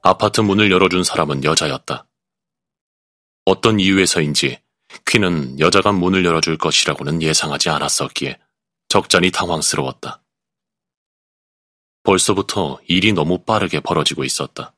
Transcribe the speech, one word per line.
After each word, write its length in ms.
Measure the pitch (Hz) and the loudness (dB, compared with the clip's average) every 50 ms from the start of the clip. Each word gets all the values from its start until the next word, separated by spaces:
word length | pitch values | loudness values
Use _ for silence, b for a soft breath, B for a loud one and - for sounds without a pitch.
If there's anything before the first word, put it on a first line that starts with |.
아파트 380 | - 90 95 - - 104 - - | 4 4 2 4 0 0 2 2
문을 300 | 110 101 98 104 107 101 | 2 2 4 4 4 4
열어준 340 | 92 92 95 90 87 90 87 | 4 4 4 2 2 0 -2
사람은 400 | - - 92 80 73 71 67 69 | 0 0 -2 -2 -2 -2 -2 0
여자였다. 640 | 76 80 - 82 - 131 131 _ - 127 - - _ _ _ _ _ _ _ _ _ _ _ _ _ _ _ _ _ _ _ _ _ _ _ _ _ _ _ _ | 0 0 0 -2 -2 -6 -6 _ -10 -10 -10 -12 _ _ _ _ _ _ _ _ _ _ _ _ _ _ _ _ _ _ _ _ _ _ _ _ _ _ _ _
어떤 340 | 95 95 - - 113 110 101 | 0 0 2 2 2 2 4
이유에서인지 800 | 92 95 95 95 92 85 - 90 78 73 73 - - 67 65 - _ _ _ _ B B B B B | 2 4 4 4 2 2 2 0 -2 0 -2 -2 -2 -2 -6 -8 _ _ _ _ B B B B B
퀸은 560 | - - 117 101 87 87 78 69 64 65 69 | 0 0 2 2 2 0 -2 -4 -6 -4 0
여자가 320 | 78 90 95 98 92 104 | 0 4 4 4 2 2
문을 320 | 104 92 87 92 95 95 90 | 0 2 0 2 2 2 2
열어줄 320 | 87 82 82 78 85 80 | 2 0 0 0 -2 -4
것이라고는 640 | 78 - 80 - - - - 76 - - 69 80 82 | -2 -2 -2 0 0 -2 -2 -4 -4 -6 -6 -4 -2
예상하지 480 | 80 78 78 - - 78 71 69 - 85 | -2 0 0 0 -2 -4 -4 -4 -2 -2
않았었기에 720 | 78 73 73 71 - - 73 69 - - - 67 64 _ _ _ _ _ _ _ _ _ _ _ | -2 -2 -2 -4 -4 -4 -4 -6 -6 -8 -8 -8 -8 _ _ _ _ _ _ _ _ _ _ _
적잖이 420 | - 101 - - 98 90 87 95 | 0 0 2 2 2 2 2 2
당황스러웠다. 920 | - - 92 87 87 80 80 - - - 135 131 - _ - 117 - _ _ _ _ _ _ _ _ _ _ _ _ _ _ _ _ _ _ _ _ _ _ _ _ _ _ _ _ _ _ _ _ _ _ _ _ _ _ | 0 -2 -4 -4 -4 -2 -2 -2 -2 -2 -4 -6 -8 _ -14 -14 -14 _ _ _ _ _ _ _ _ _ _ _ _ _ _ _ _ _ _ _ _ _ _ _ _ _ _ _ _ _ _ _ _ _ _ _ _ _ _
벌써부터 760 | - 95 92 - - 101 98 98 - - 104 85 71 67 - _ | 2 2 2 2 0 0 -2 -2 -4 -4 -4 -4 -4 -6 -12 _
일이 260 | - 87 92 95 110 | -2 0 2 2 2
너무 320 | 104 87 76 82 90 90 _ | 2 0 0 0 -2 -4 _
빠르게 360 | - 110 107 101 85 - 73 | -2 -2 0 0 -2 -4 -6
벌어지고 440 | - - 76 80 71 - - - 67 | -4 -2 -2 -2 -2 -2 -4 -4 -6
있었다. 480 | 65 - - 71 - _ - - - _ | -6 -6 -6 -8 -10 _ -16 -16 -16 _